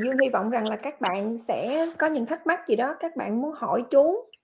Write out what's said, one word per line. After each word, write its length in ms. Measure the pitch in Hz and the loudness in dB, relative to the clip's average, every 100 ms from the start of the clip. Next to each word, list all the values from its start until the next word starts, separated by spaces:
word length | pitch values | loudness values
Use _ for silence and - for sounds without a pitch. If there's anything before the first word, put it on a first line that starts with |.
Dương 140 | 240 262 | 2 2
hy 120 | 269 | 2
vọng 200 | 196 208 | 2 0
rằng 180 | 240 214 | 0 -2
là 80 | 214 | -4
các 260 | 277 294 | -8 -4
bạn 360 | 208 190 214 226 | -2 -2 -2 -4
sẽ 500 | 240 143 208 302 330 330 | -4 -2 0 0 -2 0
có 100 | 311 | 0
những 180 | 302 233 | 0 -2
thắc 220 | 330 330 | -4 -2
mắc 200 | 349 - | -2 0
gì 80 | 220 | 0
đó 200 | 262 311 | 0 -2
các 160 | 330 311 | -6 -4
bạn 260 | 202 226 | -4 -2
muốn 100 | 294 311 | -2 -4
hỏi 280 | 226 202 247 | -2 -2 4
chú, 380 | 277 311 427 - - | 6 6 4 -4 -20